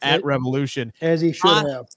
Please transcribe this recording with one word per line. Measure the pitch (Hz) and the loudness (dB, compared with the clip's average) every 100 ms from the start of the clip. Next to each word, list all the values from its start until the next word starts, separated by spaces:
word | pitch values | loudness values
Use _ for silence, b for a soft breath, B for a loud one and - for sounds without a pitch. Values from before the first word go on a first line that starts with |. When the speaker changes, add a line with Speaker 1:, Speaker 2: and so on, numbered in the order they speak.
Speaker 1:
at | 139 143 | 0 0
Speaker 2:
As | |
Speaker 1:
Revolution. | 139 135 127 131 139 - 117 - | 2 -2 0 -2 -2 -4 -8 -4
Speaker 2:
as | 165 165 | 0 2
he | 165 | 0
should | - 190 | 2 4
Speaker 1:
I, | 208 143 | 4 2
Speaker 2:
have. | 131 117 | -6 -12